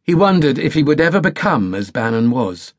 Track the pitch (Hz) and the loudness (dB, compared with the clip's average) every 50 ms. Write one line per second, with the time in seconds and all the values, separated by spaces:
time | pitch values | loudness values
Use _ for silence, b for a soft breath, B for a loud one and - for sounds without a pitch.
0 | _ - 175 165 202 196 190 180 147 147 127 - - 151 - 160 147 143 151 135 | _ 0 2 4 4 4 4 2 2 2 0 0 -2 -2 0 0 2 2 2 2
1 | 165 170 143 135 151 160 156 - 165 202 170 120 98 92 92 98 101 95 - 127 | 2 2 2 0 0 -2 -4 -2 -2 -2 0 0 -2 -2 -4 -6 -6 -6 -6 -4
2 | 113 113 113 113 117 120 120 127 117 95 90 85 - - _ | -4 -2 0 0 0 0 0 0 -4 -6 -6 -12 -18 -20 _